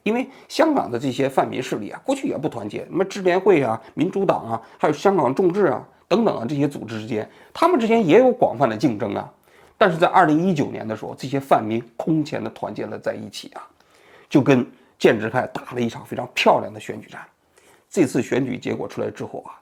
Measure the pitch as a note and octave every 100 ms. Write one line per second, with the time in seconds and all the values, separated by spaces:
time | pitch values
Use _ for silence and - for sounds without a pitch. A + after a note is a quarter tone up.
0 | G3+ A#3+ C4 - - - D#4+ C#4 - A#2+
1 | C3+ B2 C3+ F3+ B2 A2 - C3 G2+ -
2 | - C4+ - - D3+ - G#2 A2 - D#3+
3 | G3 G3+ F#3 F3+ F#3+ F3 B2 A2+ - -
4 | E3+ G3 F#3 F2+ G#2 A2+ - - E3+ D3+
5 | G3 G3 C#3 C3+ F#3 F#3+ F3 A2 - _
6 | _ G3+ G#3+ A2 A#2 C#3+ C#3+ - A2+ A2+
7 | A2 A2 A2 - - - E4+ E4+ A3 A#3
8 | F3+ F#3+ B3+ - - A2+ C3 G#2+ D3 G#2
9 | G#2+ G2+ - _ _ _ _ _ G#3 E3
10 | E3+ F#3 E3 D3+ F#3 D#3 G#2+ A2+ A2 A2
11 | - A#2+ C#3 C#3 C3+ C#3 A2 A2+ A#2+ -
12 | - D#3+ D3 A2+ A2 - G2+ G#2+ G#2+ G#2+
13 | A2+ G#2+ G#2+ - - - - _ _ _
14 | _ - _ D3+ B2+ C3 - - _ _
15 | F3 A#2 A2 B2 A2 - - B2 A#2 C3+
16 | - A2+ B2 - A3 C#3+ G#2+ G#2+ - A2
17 | - - - _ _ _ _ _ _ -
18 | - C#3 A#2 A#2+ C3 G2+ A2+ A2 - -
19 | G#2+ - A2 - - -